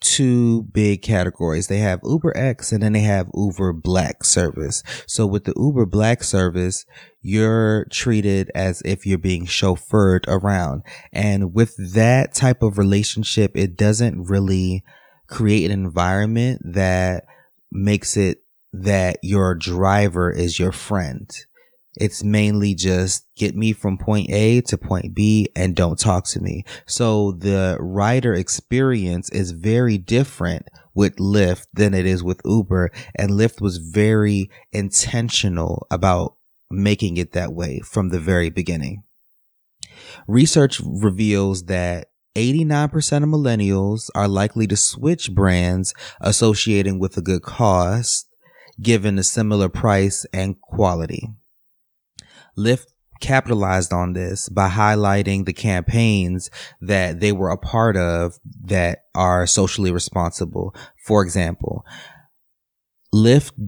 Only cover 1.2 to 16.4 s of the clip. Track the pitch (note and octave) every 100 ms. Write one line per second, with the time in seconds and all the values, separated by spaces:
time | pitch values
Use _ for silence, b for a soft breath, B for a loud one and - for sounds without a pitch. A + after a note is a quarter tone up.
1.2 | F2+ - E2+ D#2 F#2 G2 G#2 F2+ - D#3
2.2 | E3 - C3 A2+ - G#2+ G#2+ G#2+ G#2+ G2
3.2 | F2+ - G2+ F2 F#2 D#2+ F2+ F#2 D2+ -
4.2 | - F#2 E2+ - C#2+ - B B B -
5.2 | G#2 G2+ - - C#3 C3+ G2+ G#2 A2 A#2+
6.2 | - G2 F#2 F2+ F2+ - - B B B
7.2 | - G#2+ A2 A2+ A2 G#2+ - - B2 G#2+
8.2 | G2+ G2 F#2+ - F#2+ F2 - F#2+ G2 F#2
9.2 | F#2 F2 F2 - F#2+ F2 - G#2+ G2 F2+
10.2 | - F#2+ G2+ F#2+ E2+ C2+ B B B -
11.2 | G#2 G2 F#2 G2 A#2 - F#2 G#2 A2+ C3
12.2 | C3+ - C3 B2 A2 G2+ G2 G2 G#2 -
13.2 | G#2+ - G2+ - F#2+ F2 G#2 G#2+ A#2+ F2+
14.2 | F2+ G2 F#2+ F#2+ F#2 F#2 b b b b
15.2 | _ - G#2+ G#2+ E2+ G2 F#2+ E2 F2+ F#2+
16.2 | G#2+ A2+